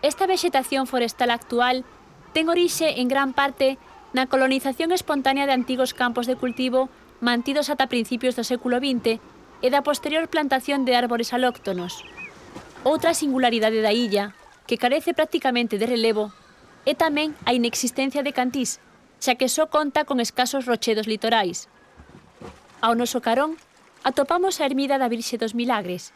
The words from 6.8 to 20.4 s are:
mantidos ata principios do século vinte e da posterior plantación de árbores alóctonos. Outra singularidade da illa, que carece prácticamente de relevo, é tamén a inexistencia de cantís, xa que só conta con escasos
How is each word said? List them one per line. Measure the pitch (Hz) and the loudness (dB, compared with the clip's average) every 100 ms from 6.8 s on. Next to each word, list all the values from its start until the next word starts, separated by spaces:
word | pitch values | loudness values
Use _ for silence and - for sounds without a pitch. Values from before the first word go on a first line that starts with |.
| 262 - - - | -2 -6 -20 -4
mantidos | 240 240 240 277 294 | 0 0 0 -2 -2
ata | 294 269 | -2 0
principios | 247 220 240 254 240 | 0 -2 -2 -2 -2
do | 226 | -4
século | 247 247 247 | -4 0 0
vinte | 277 247 226 226 - - - - | 0 0 -2 -4 -8 -20 -20 -2
e | 247 | 2
da | 285 | 2
posterior | 277 285 302 311 330 | 2 -2 0 -2 0
plantación | 320 294 262 262 277 262 | -2 0 0 0 0 2
de | |
árbores | 247 247 233 233 | 2 2 -2 -2
alóctonos. | 247 254 240 - 180 175 - - - - - - - - - 254 | 0 0 -2 -6 -6 -6 -10 -18 -18 -18 -18 -20 -20 -20 -2 0
Outra | 311 330 330 | 4 2 2
singularidade | 294 262 247 226 214 220 | 0 2 2 4 2 2
da | 214 | 2
illa, | 226 233 202 202 - - - - | 2 2 0 -2 -10 -20 -20 -6
que | 233 | 0
carece | 247 294 - - | 2 0 0 -2
prácticamente | 311 339 269 240 233 202 | 0 0 0 0 0 -2
de | 226 | 0
relevo, | 240 226 214 208 - - - - - - | 2 2 0 -2 -8 -20 -20 -20 -4 -2
é | |
tamén | 294 320 294 311 294 - | 0 2 2 -2 -2 0
a | 247 | 2
inexistencia | 233 - 240 - 269 285 | 0 -2 -4 -2 -2 -2
de | 277 269 | -2 -2
cantís, | 254 269 247 - _ - _ _ | -2 -2 -4 -6 _ -20 _ _
xa | - 247 | -2 0
que | 254 | 0
só | - 311 | 0 2
conta | 302 294 302 | 2 0 -2
con | 294 254 | 0 0
escasos | 226 - | -2 -2